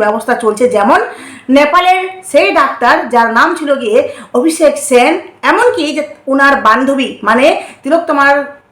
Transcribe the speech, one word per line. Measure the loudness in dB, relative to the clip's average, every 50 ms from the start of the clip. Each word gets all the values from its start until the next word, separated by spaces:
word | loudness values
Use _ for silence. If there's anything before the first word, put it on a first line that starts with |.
| 0
ব্যবস্থা | 0 -2 -2 -2 -4 -4 -2 -2
চলছে। | -2 0 0 0 0 0
যেমন | 2 2 2 2 2 0 -4 -10 -16 -18 -20 -20 -10 -2 2 2
নেপালের | 2 2 4 2 2 2 2 2 0 -2 -6 -10 -14 -6 0
সেই | 2 2 2 2 2 0
ডাক্তার, | 0 0 -2 -2 0 0 2 0 0 0 0
যার | 0 0 2 2
নাম | 0 0 0 -2 -4
ছিল | -2 -2 -2 -2
গিয়ে | -2 0 0 0 0 0 -6 -12 -12 -6 -2 -2
অভিষেক | 0 0 0 2 2 2 2 0 -2
সেন, | 0 2 2 2 2 0 -2 -6 -12 -12 _ -2 0
এমনকি | 0 2 2 0 0 0 -4 -4 -4
যে | -4 -6 -8 -10 -12 -6 -2
ওনার | 0 2 2 2 2 2 2
বান্ধবী, | 2 2 2 0 0 0 0 -2 -4 -6 -6 -2
মানে | 0 2 2 2 2 2 0 -4 -12 -16 -10 -4
তিলোত্তমার | -2 -2 -2 0 0 0 2 2 2 2 0 -2 -6 -12 -20 _ _